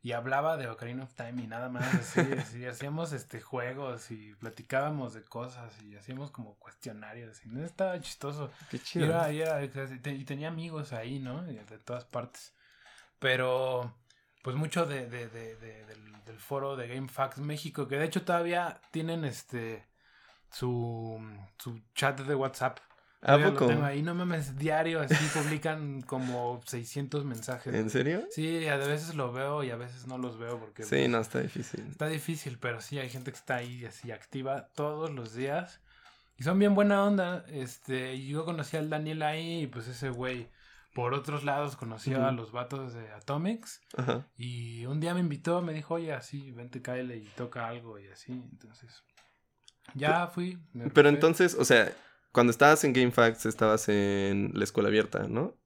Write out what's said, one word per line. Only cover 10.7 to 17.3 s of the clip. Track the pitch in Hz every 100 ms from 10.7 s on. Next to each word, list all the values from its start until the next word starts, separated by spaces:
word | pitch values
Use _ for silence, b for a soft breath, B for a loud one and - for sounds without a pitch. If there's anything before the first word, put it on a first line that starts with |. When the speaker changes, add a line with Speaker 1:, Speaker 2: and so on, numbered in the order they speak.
| 156 143
Speaker 1:
ahí, | 117 117 139
¿no? | 127 139 175
Y | 113
de | 104 110
todas | - 123
partes. | - 127 123 - - b b b b b b _
Pero, | 135 127 127 127 131 127 120 - _ _ _ _
pues, | 131 127
mucho | 156 180 165
de, | 139 120
de, | 120 117
de, | 113 113 113
de, | 113 110 107
del, | 107 107 107 113
del | 110
foro | - 139 139 135
de | 117
GameFAQs | 127 131 - 135